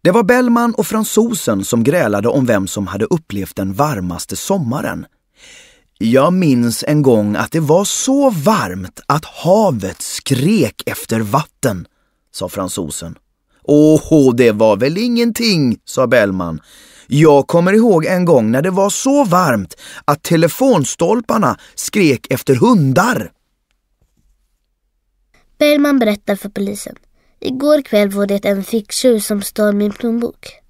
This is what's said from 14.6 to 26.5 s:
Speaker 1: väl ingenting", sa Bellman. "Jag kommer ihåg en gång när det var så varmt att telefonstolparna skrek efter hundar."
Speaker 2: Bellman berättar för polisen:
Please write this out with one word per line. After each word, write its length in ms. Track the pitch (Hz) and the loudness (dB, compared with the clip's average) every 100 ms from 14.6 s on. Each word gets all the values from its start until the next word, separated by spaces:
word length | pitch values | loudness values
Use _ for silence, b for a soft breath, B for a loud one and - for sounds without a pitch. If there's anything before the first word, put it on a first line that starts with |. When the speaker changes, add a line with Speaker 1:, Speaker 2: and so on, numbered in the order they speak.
| 110 101 | 2 2
Speaker 1:
väl 200 | 131 175 | 0 -2
ingenting", 800 | 240 233 233 220 233 175 131 104 - | -2 0 -2 -2 0 0 0 -2 -6
sa 220 | - 123 | -4 2
Bellman. 540 | 123 101 95 85 80 b b b b b | 2 2 -2 -6 -8 b b b b b
"Jag 400 | 143 156 143 135 | 4 6 6 4
kommer 260 | 170 175 | 0 2
ihåg 320 | 208 233 175 160 | 4 4 2 2
en 200 | 180 180 | 0 4
gång 260 | 143 107 | 4 2
när 100 | 127 | 0
det 100 | 175 | 0
var 180 | 185 196 | 0 -2
så 340 | - 269 285 | -2 0 2
varmt 520 | 240 180 170 113 90 - B B - | 2 2 2 0 -4 -14 B B -4
att 180 | 147 | -4
telefonstolparna 1300 | - 165 160 - 269 196 131 - 170 226 - 226 151 107 b - | 0 2 2 2 2 2 0 -2 0 0 -2 -2 0 -4 b -14
skrek 520 | - 208 165 123 - | -6 2 2 2 -4
efter 260 | 135 - 127 | -6 0 2
hundar." 760 | 208 226 135 131 220 220 - _ _ _ _ _ _ _ _ _ _ _ _ _ _ _ _ _ _ _ _ _ _ _ | 4 4 4 2 0 -2 -6 _ _ _ _ _ _ _ _ _ _ _ _ _ _ _ _ _ _ _ _ _ _ _
Speaker 2:
Bellman 400 | 294 294 285 277 | 2 2 2 2
berättar 360 | 220 208 - 202 | 0 -2 -4 -6
för 140 | |
polisen: 460 | 202 | -6